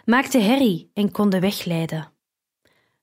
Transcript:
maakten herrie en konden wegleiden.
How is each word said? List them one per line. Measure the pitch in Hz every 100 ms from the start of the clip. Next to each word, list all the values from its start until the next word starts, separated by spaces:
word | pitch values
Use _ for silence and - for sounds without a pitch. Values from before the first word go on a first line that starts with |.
| -
maakten | 240 269 269 202
herrie | 269 254 165 -
en | - 208
konden | - 208 185
wegleiden. | 185 202 180 165 165 160 151 _ _ _ _ _ _ _ _ _